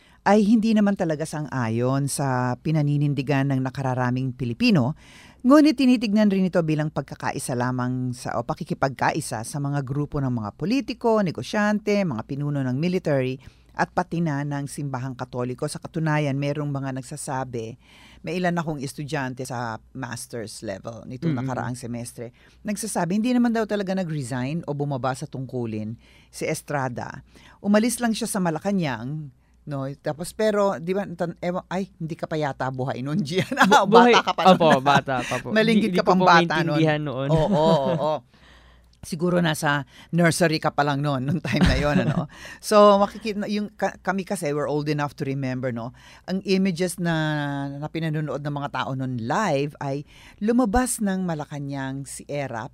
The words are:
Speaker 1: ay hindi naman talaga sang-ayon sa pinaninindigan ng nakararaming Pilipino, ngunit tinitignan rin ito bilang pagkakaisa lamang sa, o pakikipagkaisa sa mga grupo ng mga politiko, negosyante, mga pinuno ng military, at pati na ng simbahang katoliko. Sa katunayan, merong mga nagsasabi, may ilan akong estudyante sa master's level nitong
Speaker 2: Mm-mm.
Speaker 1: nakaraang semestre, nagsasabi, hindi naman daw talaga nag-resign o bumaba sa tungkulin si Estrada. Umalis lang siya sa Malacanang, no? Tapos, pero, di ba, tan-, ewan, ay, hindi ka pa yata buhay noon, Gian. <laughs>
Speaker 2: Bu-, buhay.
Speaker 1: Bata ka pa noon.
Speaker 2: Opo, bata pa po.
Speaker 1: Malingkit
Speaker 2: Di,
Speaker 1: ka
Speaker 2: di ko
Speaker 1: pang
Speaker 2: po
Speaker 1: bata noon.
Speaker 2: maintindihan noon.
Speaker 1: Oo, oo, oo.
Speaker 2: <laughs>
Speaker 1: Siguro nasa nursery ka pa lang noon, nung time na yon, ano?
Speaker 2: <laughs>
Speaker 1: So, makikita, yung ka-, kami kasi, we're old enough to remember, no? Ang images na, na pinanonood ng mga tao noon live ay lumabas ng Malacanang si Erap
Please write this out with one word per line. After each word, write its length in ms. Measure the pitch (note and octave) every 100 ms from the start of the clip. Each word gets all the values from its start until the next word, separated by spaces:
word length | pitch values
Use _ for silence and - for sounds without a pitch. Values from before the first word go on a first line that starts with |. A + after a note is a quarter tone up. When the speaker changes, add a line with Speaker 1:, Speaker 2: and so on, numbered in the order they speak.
| _ _ -
Speaker 1:
ay 160 | G#3+
hindi 320 | G3+ A3+ A3
naman 240 | G#3+ G3+ G3+
talaga 240 | E3+ D3
sang-ayon 880 | D#3 D3+ D3+ C3 A2+ A2+ B2+ C3+ C#3
sa 480 | - C#3 B2+ B2+ B2
pinaninindigan 960 | D#3 D#3 D3 D3 D3 C#3+ C3+ C#3 C#3
ng 80 | C3
nakararaming 720 | C3 B2+ C3 B2+ B2 B2+ C3
Pilipino, 640 | B2 A#2+ A2+ A#3 F3 B2 - - - - - B3
ngunit 320 | D4+ D4+ C4
tinitignan 560 | B3+ B3 A3 G#3 G#3
rin 160 | F#3+ F#3
ito 80 | F3+ D#3
bilang 240 | D3+ D3+
pagkakaisa 640 | D#3+ C3+ - B2+ C#3+ -
lamang 560 | B2 B2 B2+ B2 B2+ B2+ B2
sa, 240 | - A2+
o 40 | A#2+
pakikipagkaisa 1000 | D3+ F3 - C#3 A#2+ C#3 E3 - A2+ A2
sa 120 | C#3+
mga 240 | C#3+ C#3+ C3
grupo 320 | C#3+ C#3+ D3
ng 160 | C3
mga 160 | A#2+ G#2 -
politiko, 640 | E3 C4+ C4+ A#3+ A#3 A3
negosyante, 800 | F3+ - - G#3+ G#3 G#3 G#3 G3+
mga 240 | F3+ A2+ -
pinuno 400 | C#3 D3 C#3+ C3
ng 120 | B2+
military, 600 | F3+ F#3 D#3+ C#3 B2+ C3 - _ _ -
at 160 | E3+
pati 320 | - F3+ E3 E3
na 160 | C#3
ng 240 | D3 C#3+ C#3
simbahang 480 | - C#3+ B2+ C3
katoliko. 560 | B2+ B2+ C3 B2 B2+ D3+
Sa 80 | -
katunayan, 560 | - D#3+ D#3+ D3+ D3
merong 400 | C3+ C#3+ D3 D3
mga 240 | C#3 C3+ C3
nagsasabi, 800 | B2+ D3 - C3 C3 A#2+ A2+ A#2+ _ - - - -
may 160 | F3+
ilan 160 | F3 F3
akong 240 | D#3+ D3
estudyante 640 | C3+ - C#3+ D3 C3 B2+ B2+
sa 320 | A#2+ A#2 A2+ _
master's 720 | C3 A#2+ A2+ - A#2+ G#2 - G#2+
level 400 | F#2+ A#2 A2+ -
nitong 320 | B2+ E3 C3
Speaker 2:
Mm-mm. 80 | C3
Speaker 1:
nakaraang 320 | B2 A2+ B2
semestre, 560 | A#2+ A#2+ A#2+ - A#2 - - _ G#3
nagsasabi, 560 | G3+ G#3+ G#3 E3+ G#3
hindi 100 | A#3+ B3
naman 160 | A#3+
daw 160 | A3+ G#3+
talaga 240 | G#3 F#3+
nag-resign 720 | F#3+ E3+ D3+ B2 C3 B2+ E3 -
o 80 |
bumaba 400 | C#3+ C#3+ C3+ B2+
sa 160 | C3 D3+
tungkulin 640 | C3 B2 B2+ A#2 G#2+ G#2+ A#2 - - _
si 160 | - D3+
Estrada. 720 | D#3 - D3 C3 A#2+ A2 - - - - -
Umalis 400 | G3+ G#3 A#3+ -
lang 160 | A#3+ G#3
siya 80 | A3+
sa 160 | G3+
Malacanang, 880 | F3 D#3 G3+ G3 D3+ A2 B2 D#3 C#3+ - _ _ D#3
no? 160 | C#3 C3+ C#3+
Tapos, 320 | D3+ D3+ F3
pero, 480 | - G#3+ G#3 G3 -
di 160 | E3+ F#3+
ba, 80 | F#3+
tan-, 240 | E3+ E3+ -
ewan, 240 | F3 F3+ -
ay, 240 | F3+ G3 -
hindi 160 | D#3+ E3
ka 80 | -
pa 80 |
yata 400 | D#3+ D3 - C3
buhay 320 | C3 C3+ A#2+ C3+
noon, 160 | E3+
Gian. 240 | C#3 F3+ - C4
<laughs> 80 | G#3
Speaker 2:
Bu-, 240 | C4+ G3+
buhay. 240 | A#3 A#3+ G3+
Speaker 1:
Bata 80 | F#3
ka 80 |
pa 80 | F3+
noon. 160 | F3+ F3+
Speaker 2:
Opo, 120 | D#3+ C3+
bata 400 | C#3 C#3 C#3 B2+
pa 140 | B2 B2
po. 160 | B2
Speaker 1:
Malingkit 400 | G#3+ A3 G#3+ G#3+
Speaker 2:
Di, 80 | F3+
Speaker 1:
ka 0 |
Speaker 2:
di 60 | G#3
ko 0 | F#3
Speaker 1:
pang 0 |
Speaker 2:
po 80 | F3+
Speaker 1:
bata 400 | E3+ E3+ D#3 D3+
noon. 160 | D3+
Speaker 2:
maintindihan 200 | D#3 D3+ D3+
noon. 240 | B2+ C#3
Speaker 1:
Oo, 160 | D#3 D#3
oo, 320 | E3 D#3+ D#3 C3
oo. 200 | D#3 D3+ D3
Speaker 2:
<laughs> 80 | - _ - - - _ _ _
Speaker 1:
Siguro 400 | - D#3 F3 F3
nasa 460 | E3 D3+ D3+ C#3+ - - -
nursery 480 | E3 E3+ - E3 D#3
ka 160 | D3+
pa 80 | -
lang 240 | D3 C#3 D3
noon, 160 | C3
nung 180 | C#3 D3+
time 240 | C3+ D3
na 140 | - -
yon, 240 | D3 F#3
ano? 240 | - - D3+ -
Speaker 2:
<laughs> 160 | - -
Speaker 1:
So, 380 | - G#3+ G#3 G3+
makikita, 480 | G3+ G3+ A3 G3+ G3+
yung 240 | G#3 G#3 -
ka-, 180 | G3 -
kami 240 | F#3+ F#3+ F3
kasi, 240 | G3 D#3
we're 160 | D3 C3
old 220 | D3 D3
enough 240 | D3 D3 -
to 80 |
remember, 460 | C#3 C#3 C3 B2+ B2+
no? 240 | A#2 A#2 - - - -
Ang 160 | F#3+
images 540 | - F#3+ G3 E3 F3+ -
na, 160 | E3+ D#3+ D#3 D3+ C#3+ C#3+ C#3 C#3
na 100 | D3+
pinanonood 540 | D#3+ D#3+ D#3 D3+ C3+
ng 140 | D3 C#3+
mga 120 | C#3+
tao 240 | C3 A#2 C3
noon 240 | C3 B2
live 560 | A2+ F3+ G3+ C#3 C#3+ -
ay 220 | C#3 C#3 - - - -
lumabas 560 | G#3 A#3+ A#3 B3 B3 -
ng 260 | G3+ F#3+
Malacanang 840 | F3+ D3+ C#3 D3 C#3 C#3 C3+ C3+ C3+
si 160 | - -
Erap 480 | C#3+ C3+ A2+ B2+